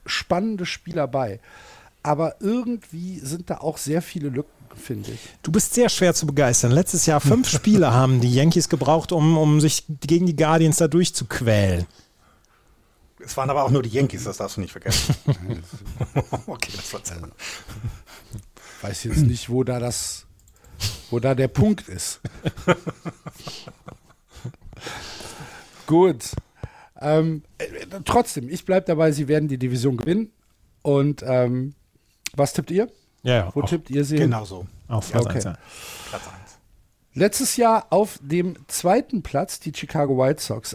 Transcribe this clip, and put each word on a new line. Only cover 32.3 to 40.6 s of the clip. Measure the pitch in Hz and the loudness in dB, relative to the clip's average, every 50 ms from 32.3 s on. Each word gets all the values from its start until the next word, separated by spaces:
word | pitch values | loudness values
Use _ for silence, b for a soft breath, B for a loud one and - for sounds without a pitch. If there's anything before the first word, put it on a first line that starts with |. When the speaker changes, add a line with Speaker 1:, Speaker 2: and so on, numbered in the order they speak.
| - | -2
Speaker 1:
was | 143 143 - - | 0 0 0 0
tippt | - 139 - | -2 -4 0
ihr? | 170 190 233 233 - _ _ _ _ _ - | 0 0 0 0 -4 _ _ _ _ _ -2
Speaker 2:
Ja, | 127 123 | 2 2
ja, | 113 92 90 - | 2 2 0 -2
Speaker 1:
Wo | 147 143 | -2 -2
Speaker 2:
auch | - | 0
Speaker 1:
tippt | 175 165 - - | -2 -4 -4 -2
ihr | 131 143 147 | -2 -2 0
sie? | 139 156 | 0 2
Speaker 3:
Genau | 147 160 139 117 110 104 | 2 2 2 2 0 -4
so. | 92 95 92 95 - - - - - | -8 -12 -14 -14 -16 -16 -20 -10 -6
Speaker 2:
Auf | 113 107 - - | -4 -4 -4 0
Platz | - 117 120 | 0 0 0
Speaker 1:
Okay. | - - | 0 -2
Speaker 2:
eins, | 123 104 | -4 -4
ja. | 95 80 B B B B B B B B B B B | -6 -8 B B B B B B B B B B B
Speaker 3:
Platz | B - - | B -14 -14
eins. | - - - - - - _ _ _ _ _ _ _ _ _ _ _ _ | -16 -18 -20 -20 -20 -20 _ _ _ _ _ _ _ _ _ _ _ _
Speaker 1:
Letztes | 131 180 208 - - 262 - - - | 0 0 2 2 0 -2 -2 0 2
Jahr | 240 170 151 127 - - | 4 4 4 2 2 2
auf | 156 190 214 202 - - 143 | 2 2 2 0 -2 -10 -6
dem | 139 160 175 175 185 - - - - | -2 0 0 0 -2 -4 -10 -12 -10
zweiten | - - - 175 196 269 285 - - 196 - | -8 -2 2 2 2 2 2 0 -4 -6 -4
Platz | - - 139 185 - - - | -4 -2 -2 -2 -4 -6 -10
die | - 165 143 | -10 -10 -10
Chicago | - - - - 160 147 135 135 | -10 -8 -4 -2 0 0 2 2
White | 127 131 135 156 - | 2 2 2 2 0
Sox, | - - 107 117 | -4 -6 -6 -8